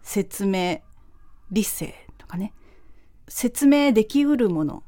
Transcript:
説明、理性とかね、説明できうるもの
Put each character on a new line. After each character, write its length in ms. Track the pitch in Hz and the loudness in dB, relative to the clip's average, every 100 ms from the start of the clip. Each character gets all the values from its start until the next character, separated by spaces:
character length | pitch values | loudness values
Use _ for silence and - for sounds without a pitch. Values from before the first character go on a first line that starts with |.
説 420 | - 208 196 - 196 | -4 -4 -4 -4 -2
明、 360 | 190 180 - - - - - - - - | 0 -2 -4 -10 -20 -20 -20 -20 -20 -4
理 120 | 196 | -2
性 300 | 202 - 139 - - - | -2 -6 -10 -12 -20 -20
と 100 | - | -12
か 100 | 170 | -8
ね、 160 | 202 - - - - - - - - | -8 -12 -20 -20 -20 -20 -20 -20 -14
説 400 | - 247 240 285 | -4 -4 2 4
明 260 | 285 285 | 6 4
で 120 | 220 214 | 4 2
き 180 | 285 | 2
う 120 | 285 285 | 2 2
る 140 | 220 | 2
も 160 | 170 151 | 0 -2
の 180 | - | -6